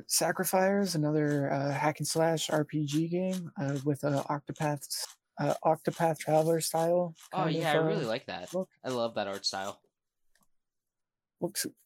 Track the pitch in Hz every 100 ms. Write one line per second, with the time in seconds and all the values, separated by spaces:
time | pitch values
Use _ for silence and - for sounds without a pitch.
0 | - - 165 180 175 190 190 202 196 165
1 | 147 151 147 147 139 147 143 139 151 147
2 | 147 160 165 160 - 156 147 151 147 147
3 | 170 175 185 185 165 - 139 143 139 143
4 | 143 139 - 147 - 143 151 147 - -
5 | - - _ - 147 - 160 160 - 156
6 | 165 156 - 156 160 165 - 165 165 180
7 | 175 - - 185 170 160 160 147 160 180
8 | 117 120 - 90 90 180 185 _ - 123
9 | 117 113 98 98 - 98 98 - _ _
10 | _ _ _ _ _ _ _ _ _ _
11 | _ _ _ - 175 - - -